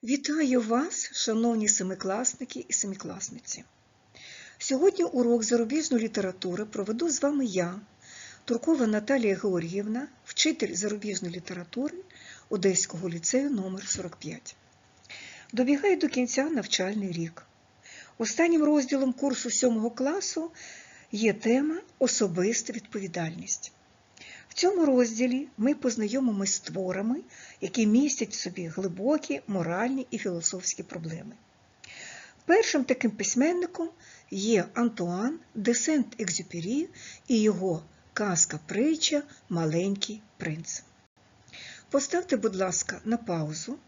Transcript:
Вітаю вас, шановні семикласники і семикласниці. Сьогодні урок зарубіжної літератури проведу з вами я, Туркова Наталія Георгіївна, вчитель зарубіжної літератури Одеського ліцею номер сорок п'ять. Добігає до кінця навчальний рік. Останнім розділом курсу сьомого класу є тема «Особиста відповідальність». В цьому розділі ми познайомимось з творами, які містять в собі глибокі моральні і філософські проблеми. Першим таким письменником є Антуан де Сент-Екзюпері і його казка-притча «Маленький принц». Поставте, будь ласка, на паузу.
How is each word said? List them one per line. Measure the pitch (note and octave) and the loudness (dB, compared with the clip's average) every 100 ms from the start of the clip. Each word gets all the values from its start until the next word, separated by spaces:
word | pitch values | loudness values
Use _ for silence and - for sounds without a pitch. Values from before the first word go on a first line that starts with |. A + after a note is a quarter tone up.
| A3+ | 0
Вітаю | C#4 C#4 D4+ D4 B3 | -2 0 0 4 4
вас, | A3 A#3 E4 - - | 4 0 0 -4 -6
шановні | - - A3 A#3 A3+ G#3+ | -4 0 2 2 2 2
семикласники | - F#3 F#3+ F#3+ G3 B3+ - B3+ B3+ - | 2 0 -4 -4 0 -2 -2 -10 -10 -4
і | |
семикласниці. | E3 G3+ F#3+ A2 G2 - A#3 - - - _ _ _ _ - - - - - | -2 -2 -6 -10 -10 -10 -12 -12 -14 -14 _ _ _ _ -20 -20 -20 -20 -12
Сьогодні | - C4 F#4 F#4+ | -2 4 4 4
урок | E4+ C4 A#3+ A#3 | 0 2 4 4
зарубіжної | A3 A#3 A3+ D4 D4+ B3 | 4 2 2 0 2 0
літератури | A3 A3 F#3 F#3 F#3 F3+ G#3+ | 0 0 -2 -2 -4 -4 -4
проведу | - G3 A3+ E4 | -6 -4 -2 0
з | - | 2
вами | C#4+ D4 B3+ | 2 2 0
я, | F3+ F3 F#3+ - _ - - - - - | 0 -2 -4 -14 _ -20 -20 -20 -18 -4
Туркова | A#3 - D#4+ A3+ | -2 2 4 4
Наталія | G#3+ G#3 C#4 A3 F#3 | 2 2 2 4 2
Георгіївна, | G#3 F3+ E3 F#3+ G#3 A3+ D4 - - | 2 0 0 -4 -2 -4 -6 -14 -14
вчитель | - D#4 D4 A3 F3 | 0 0 2 -2 -2
зарубіжної | G#3 G#3 G#3 F#3+ F3+ F3 | -2 -2 -4 -4 -6 -8
літератури | E3 F3+ F3 - C#4+ F4+ - - - - - | -10 -10 -8 -4 -4 -6 -16 -20 -20 -20 -6
Одеського | G#3 F#3+ F3+ - E3 F3+ | 0 2 2 0 -2 -6
ліцею | E3+ E3 B3+ C#4+ | -4 -2 0 0
номер | B3+ F#3+ F#3+ - | -2 -4 -6 -6
сорок | - F3+ - | -6 -6 -10
п'ять. | D3 E3 - - _ _ _ _ _ - - - - | -12 -12 -14 -20 _ _ _ _ _ -18 -18 -20 -8
Добігає | A3 B3+ C#4+ G4+ F4+ | 0 4 4 4 4
до | D#4+ | 2
кінця | - B3 - C#4+ | 2 0 0 0
навчальний | D4+ F#3 - F#3 G#3 G3 | 0 0 0 0 -2 -4
рік. | E3+ E3 - - _ _ _ - - - _ | -4 -4 -8 -20 _ _ _ -20 -20 -20 _
Останнім | A3+ - E4+ E4 | -4 2 4 6
розділом | D4+ D4+ B3+ C#4 C4+ | 6 4 4 2 2
курсу | B3+ C#4 B3+ B3+ | 2 0 0 0
сьомого | - B3+ A3+ A3+ | 4 4 4 0
класу | A#3 C4 F4+ F#4+ - E4 - - - - - - | 0 0 0 -2 -4 -6 -8 -20 -20 -20 -20 -10
є | G#3 A3 | 2 2
тема | G3+ A3 B3 D4 E4 - _ | 2 4 4 4 -2 -6 _
«Особиста | B3+ - G3+ E3+ F#3 A3+ - | 0 2 2 2 2 0 -2
відповідальність». | A3+ - G#3+ G3 E3+ F3 F3 - - - _ _ _ _ - - - - | -8 -6 -8 -6 -4 -6 -6 -6 -8 -8 _ _ _ _ -20 -20 -20 -14
В | - | 0
цьому | F4 G4 D#4 | 2 4 6
розділі | B3+ A#3+ A3 B3+ B3+ C#4+ - | 6 4 2 0 0 -4 0
ми | A3+ | 2
познайомимось | D4 C4 A3+ G#3 B3 C4 G#3 G3 | 2 0 0 0 2 2 2 0
з | G3 | -2
творами, | - E3 F#3 F#3 G#3+ C#4 - - - - | -2 -4 -2 -2 0 -2 -4 -18 -20 -8
які | F#3+ G#3+ A3 | -6 2 4
містять | A3 C#4+ - G#3+ | 6 4 0 -4
в | - | -4
собі | - F3 E3 | -8 -6 -6
глибокі | D#3+ F#3+ F3 G#3+ D4+ D4 C#4 - | -4 -4 -2 0 0 0 -6 -4
моральні | G3 E3 F3 A#3 C4+ B3+ | -2 -2 0 0 -2 -4
і | A3+ | -4
філософські | G#3 F3 E3 F#3 - - | -4 -2 -2 -4 -6 -6
проблеми. | E3+ F#3 D#3+ D#3+ G3 B3 _ _ _ _ - - - - - - - | -8 -10 -8 -10 -12 -18 _ _ _ _ -20 -18 -16 -18 -20 -20 4
Першим | F4+ A4+ D4+ | 4 6 2
таким | B3+ B3+ A#3+ | 2 2 0
письменником | G#3+ G3+ - D4 F4+ F4 - E4+ - - - _ | 0 -2 2 2 2 -2 -4 -6 -6 -20 -20 _
є | G3 G3+ A3 E3+ | -4 2 2 2
Антуан | - A#3+ A3+ F3 F3+ A3+ D#4+ - - | 0 0 0 -2 0 -2 -4 -10 -4
де | G3+ | 0
Сент-Екзюпері | A#3+ - D#4 A#3+ - G3+ - F3+ F3 E3 C4 F4+ - - - - | 2 2 2 2 -2 -4 -2 -4 -6 -2 -2 -2 -8 -20 -20 0
і | A#3+ | 4
його | G#3+ F3+ F#3 D#3+ - - _ | 4 4 0 -2 -6 -20 _
казка-притча | - G#3 F3 - D#3 - F#3+ C#4 D#4+ - D4 C#4+ - _ | -4 -2 2 2 0 -6 0 2 2 2 0 -2 -18 _
«Маленький | - D#3+ D#3+ F#3+ G3 - G#3+ - _ | -2 0 0 0 -2 -6 -10 -16 _
принц». | - D#3 D#3+ - - _ _ _ _ _ _ - - - - | -6 -6 -8 -14 -14 _ _ _ _ _ _ -20 -18 -20 -2
Поставте, | C#4 C#4 F4 F4+ B3+ | -2 0 -2 0 0
будь | G#3+ F#3+ | 0 0
ласка, | F#3+ F3+ - F#3+ G#3+ | -2 -2 -4 -8 -4
на | A#3 | -4
паузу. | - E3+ D3+ D#3 - C#4 | -2 -2 -2 -6 -8 -10